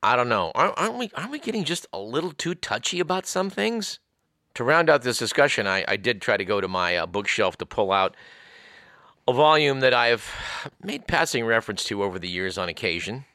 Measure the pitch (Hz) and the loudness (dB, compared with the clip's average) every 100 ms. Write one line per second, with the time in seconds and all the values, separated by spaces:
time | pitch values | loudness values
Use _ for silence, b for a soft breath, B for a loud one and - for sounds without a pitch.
0 | - 123 123 113 85 - 180 - 202 240 | 4 2 4 2 0 2 0 2 -2 -2
1 | 233 - 196 294 254 220 151 170 - 90 | -8 -8 -8 -8 -6 -4 -4 -6 -6 -12
2 | 101 131 175 156 165 175 - 107 - 180 | -4 -4 -4 -6 -6 -6 -4 -4 -4 -4
3 | 170 185 - - 190 185 208 233 196 - | -2 -2 -2 -4 -4 -2 -2 -2 -6 -10
4 | _ _ _ _ _ - 120 156 165 147 | _ _ _ _ _ -6 2 4 6 4
5 | 127 117 113 - 147 - 101 95 90 101 | 4 -2 -2 4 4 4 0 0 0 -2
6 | 98 110 - 104 95 101 95 92 90 87 | 0 -2 0 0 2 0 0 0 0 0
7 | 82 95 104 - 98 - - - 101 98 | -2 -4 -2 0 0 0 -8 -2 2 4
8 | 95 - B B B B B B B B | 2 -2 B B B B B B B B
9 | B B - 127 151 156 147 135 131 123 | B B -2 4 6 6 4 2 2 4
10 | 120 117 - B B B B _ 190 - | 2 0 -2 B B B B _ -10 -10
11 | - 160 160 127 113 113 113 98 - 101 | -2 0 0 0 0 0 0 -8 -6 -2
12 | 101 92 90 90 95 87 90 80 101 85 | -2 -4 -6 -4 -4 -4 -6 -4 -4 -4
13 | 85 120 135 | -6 -10 -12